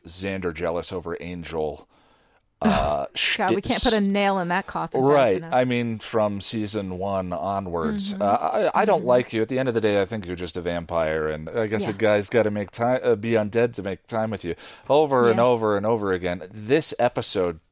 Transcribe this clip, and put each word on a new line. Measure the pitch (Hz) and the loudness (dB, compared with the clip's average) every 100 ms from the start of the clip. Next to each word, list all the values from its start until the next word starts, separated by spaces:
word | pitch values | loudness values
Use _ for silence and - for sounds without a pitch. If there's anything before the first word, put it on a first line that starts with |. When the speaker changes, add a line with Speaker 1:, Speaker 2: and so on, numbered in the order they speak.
| 82 | -10
Speaker 1:
Xander | - 98 95 90 | -6 -4 -4 -4
jealous | 78 85 85 - | -4 -4 -2 -4
over | 92 82 85 | -8 -8 -8
Angel, | 85 90 78 80 76 71 - _ _ _ _ _ _ - | -8 -10 -8 -4 -4 -6 -18 _ _ _ _ _ _ -2
uh, | - - 71 73 71 - - - | 0 2 0 -2 -4 -4 -2 0
Speaker 2:
God, | 190 | 0
we | 196 | 0
Speaker 1:
shtick | |
Speaker 2:
can't | - 233 | 0 0
put | 262 | 2
a | 220 | 2
nail | 196 202 196 190 | 2 2 0 0
in | 175 | -2
that | 180 - | -4 -4
coffin | 165 160 135 | -8 -4 2
fast | 135 | 4
Speaker 1:
Right. | 147 123 92 | 6 6 2
Speaker 2:
enough. | 165 | 2
Speaker 1:
I | 127 | 0
mean, | 127 120 117 110 | 2 0 -2 -6
from | - 113 104 101 | -4 0 0 -2
season | - 113 104 107 95 90 | -4 -4 -4 -4 -6 -6
one | 98 98 90 | -4 -4 -4
onwards. | 85 92 98 95 82 78 - - | -4 -4 -4 -4 -2 -2 -2 -4
Speaker 2:
Mm-hmm. | 196 | -2
Speaker 1:
Uh, | 101 - 78 220 180 | 2 2 2 0 0
I, | 160 | 2
I | 208 | 2
don't | 180 | 2
Speaker 2:
Mm-hmm. | 120 | 4
Speaker 1:
like | 123 123 | 2 2
you. | 113 | -2
At | 110 | 0
the | 131 | 0
end | 131 | 0
of | |
the | 113 | 2
day, | 104 101 | 2 2
I | 95 | 0
think | 113 | -4
you're | 87 90 | -8 -8
just | 90 90 | -6 -6
a | |
vampire, | 87 85 82 85 78 80 78 | -4 -4 -2 0 0 0 -2
and | 78 78 | -4 -6
I | 120 107 | -4 -2
guess | 107 104 | -2 -2
a | |
Speaker 2:
Yeah. | 98 | 0
Speaker 1:
guy's | 107 104 101 | 4 4 4
gotta | 120 107 | 2 2
make | 104 101 | 0 -6
time, | - 120 127 | -2 0 2
uh, | 123 107 | 2 0
be | 113 | 2
undead | 110 104 113 120 | 0 2 2 0
to | 117 | 0
make | 95 92 - | -8 -8 -6
time | 113 110 | -4 -2
with | 104 85 | -4 -6
you. | 82 - - - | -8 -10 -14 2
Over | 143 151 131 120 | 4 4 4 4
and | 113 | 6
Speaker 2:
Yeah. | |
Speaker 1:
over | 123 117 107 101 | 4 4 2 2
and | |
over | 107 113 101 | 2 0 0
again. | 90 87 90 90 | 0 -2 -4 -8
This | 107 107 156 - - | -10 0 2 2 0
episode, | 120 - - 101 87 78 _ | 0 0 -2 0 -2 -4 _